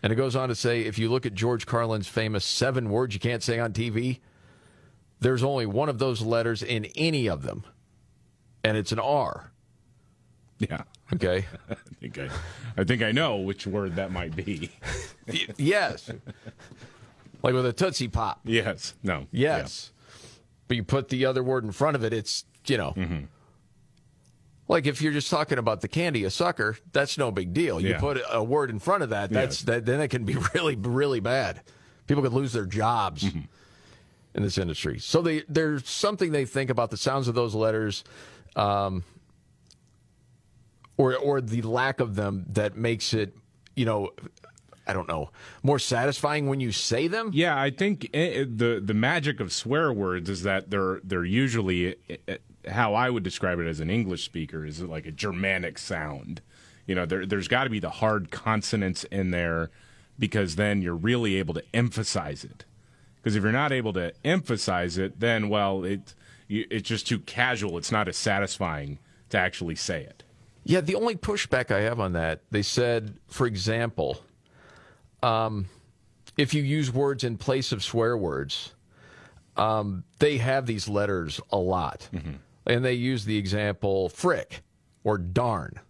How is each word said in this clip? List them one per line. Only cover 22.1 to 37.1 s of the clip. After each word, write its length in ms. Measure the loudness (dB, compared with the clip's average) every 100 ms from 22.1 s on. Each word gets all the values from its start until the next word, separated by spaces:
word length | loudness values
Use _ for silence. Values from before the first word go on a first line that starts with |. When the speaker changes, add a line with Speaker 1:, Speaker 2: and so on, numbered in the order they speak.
Speaker 1:
it's, 320 | -2 -2 -6 -8 _ 0
you 100 | 0
know. 140 | 2
Speaker 2:
Mm-hmm. 340 | -2 -2 -4 -6 -16 -20 _ _ _ _ _ _ _ _ _ -20 -20 0
Speaker 1:
Like 180 | 2 2
if 160 | 0
you're 120 | 0
just 160 | 0 0
talking 280 | 0 2 0
about 240 | 0 0
the 60 | -2
candy, 380 | 0 0 0 0
a 40 |
sucker, 480 | 2 0 2 -2 -2 -2
that's 260 | 0 0 0
no 140 | 0
big 220 | 0 -2
deal. 260 | 0 2 2
You 120 | 2
Speaker 2:
Yeah. 80 | 2
Speaker 1:
put 220 | 2 0 0
a 140 | -2
word 260 | 2 2 0
in 100 | -2
front 240 | 0 0
of 60 | 2
that, 200 | -2 0
that's 300 | 0 0 -2
Speaker 2:
Yes. 40 | 0
Speaker 1:
that, 200 | 0 2
then 160 | 0
it 80 | 0
can 160 | 0 0
be 100 | 0 0
<laughs> 80 | 2
really, 200 | 0 0
really 440 | 0 2 2 2
bad. 400 | 0 0 0 -4 -14 -20 -20 -20 0
People 180 | 4
could 100 | 4
lose 200 | 2 0
their 120 | -2 -2
jobs 580 | 2 2 2 0 0
Speaker 2:
Mm-hmm. 180 | -2 -2 -8 -18 -20 -20 -20 -20 -20 _ _ -2
Speaker 1:
in 80 |
this 140 | 0 0
industry. 420 | -2 -2 -4 -6
So 220 | 0 2
they, 220 | 2 0 0
there's 400 | 2 2 0 -4
something 440 | 0 0 2 0
they 100 | 2 0
think 240 | -2 0
about 220 | 0 0
the 60 | 0
sounds 300 | 0